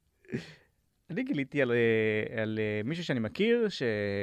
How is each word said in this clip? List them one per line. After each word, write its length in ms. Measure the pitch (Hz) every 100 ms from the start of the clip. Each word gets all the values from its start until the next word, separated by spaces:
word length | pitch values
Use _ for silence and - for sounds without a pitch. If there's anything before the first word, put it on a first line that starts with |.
| _ _ -
<laughs> 800 | - - - _ _ _ _ -
אני 120 | 160
גיליתי 400 | 262 165 135 143
על, 100 | 127
אה, 720 | 120 117 113 110 107 107 120
על, 160 | 110 110
אה, 220 | 107 107
מישהו 200 | 107 165
שאני 160 | 165 131
מכיר, 480 | 110 - 214 240 214
ש-, 140 | - 123 107 101 101